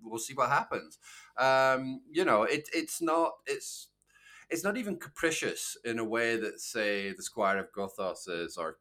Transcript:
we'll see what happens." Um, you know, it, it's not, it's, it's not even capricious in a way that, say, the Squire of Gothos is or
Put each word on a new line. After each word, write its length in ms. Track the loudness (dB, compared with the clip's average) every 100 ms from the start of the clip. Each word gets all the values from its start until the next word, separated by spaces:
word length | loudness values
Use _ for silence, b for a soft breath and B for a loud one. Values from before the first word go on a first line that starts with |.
we'll 160 | -8 -8
see 140 | -4
what 160 | 0 2
happens." 500 | 2 0 -6 -8 -18 B B B 2
Um, 640 | 6 6 6 4 0 -8 -4
you 140 | 0 4
know, 180 | 6
it, 240 | 6 2 0
it's 280 | -4 -4 -2
not, 300 | 2 2 2 -2 -6
it's, 400 | -6 -6 -14 -16 _ B B B B B
it's 140 | -2
not 140 | -2 -2
even 220 | -4 -6
capricious 800 | -10 -2 0 0 -2 -4 -8 -6 -4
in 140 | -2
a 60 | 0
way 320 | 2 2 2
that, 220 | -2 -6
say, 520 | -6 -2 0 0 -2
the 100 | -6
Squire 360 | -8 0 2 2
of 120 | -2
Gothos 540 | -6 -6 -4 -6 -6 -6
is 300 | -6 -4 -4
or 200 | -6 -8